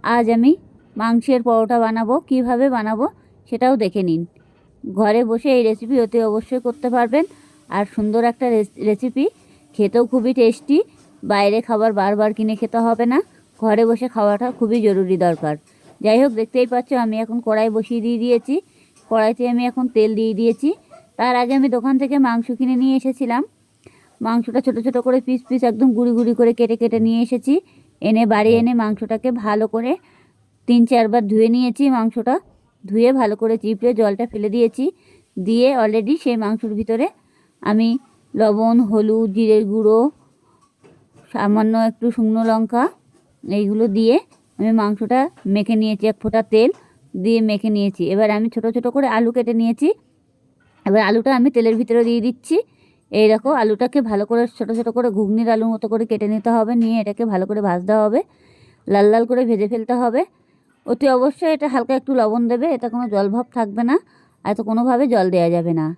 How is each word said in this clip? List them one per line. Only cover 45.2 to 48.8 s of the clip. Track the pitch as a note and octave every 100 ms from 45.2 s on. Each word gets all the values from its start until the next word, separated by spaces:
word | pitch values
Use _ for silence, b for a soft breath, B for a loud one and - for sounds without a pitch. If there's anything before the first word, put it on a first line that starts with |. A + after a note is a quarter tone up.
| D4 - -
মেখে | G3+ G3+ A3+
নিয়েছি। | G#3+ G#3 G#3+
এক | G#3
ফোঁটা | A3 A3
তেল | A3 G#3+ B3 - b b _ -
দিয়ে | F#3+ A3+
মেখে | A3 G#3 A3 G#3
নিয়েছি। | G3+ G3 E3+
এবার | F#3+ G#3+
আমি | G#3 A3+
ছোট | A#3 A3+
ছোট | A#3